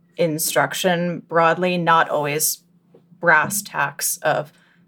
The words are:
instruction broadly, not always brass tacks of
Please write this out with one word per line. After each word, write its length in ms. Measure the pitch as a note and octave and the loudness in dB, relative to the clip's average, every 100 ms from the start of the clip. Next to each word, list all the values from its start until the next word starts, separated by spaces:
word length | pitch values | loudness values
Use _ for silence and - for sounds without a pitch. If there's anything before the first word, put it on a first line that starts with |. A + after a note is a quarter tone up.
| _ - | _ -4
instruction 1000 | E3 D3+ - - C#3 - F#3 E3+ F3 E3+ | -2 -2 -2 0 0 0 -2 0 -2 -6
broadly, 580 | - E3 E3 E3+ F3+ F3+ | -4 2 2 2 0 0
not 320 | E3 E3 - | 2 2 2
always 540 | D#3+ D3 D3 - - _ _ _ _ _ _ | -2 -2 -2 -4 -4 _ _ _ _ _ _
brass 440 | F3 D#3 D3 - | 2 4 2 -4
tacks 560 | - - C#3+ - - - | -6 -4 -4 -4 -8 -4
of 340 | D#3 C#3 D3 _ _ _ | -2 -2 -4 _ _ _